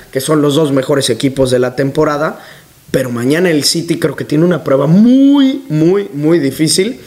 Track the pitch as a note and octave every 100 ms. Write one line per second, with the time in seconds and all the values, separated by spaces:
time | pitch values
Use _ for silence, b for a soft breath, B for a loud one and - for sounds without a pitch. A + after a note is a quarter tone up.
0 | B C3+ D3 D#3 D3 C#3+ D3+ C3+ C3 C#3
1 | C3 A2+ C3+ C3 C3 B2 B2 B2 C3+ D3
2 | D3+ D3 D#3+ G#3+ B B B _ _ D3
3 | B2+ A#2+ B2 D#3 F3+ D3+ C3 E3+ D3+ D#3+
4 | - C3+ C3 D3 F3 D#3+ - C3+ C#3+ F#3
5 | A#3+ C4 C#4 C#4+ C4+ C4+ - D3+ D#3+ G3+
6 | G3 C#3+ D3+ E3+ C#3 B2+ D#3 E3 G3+ C4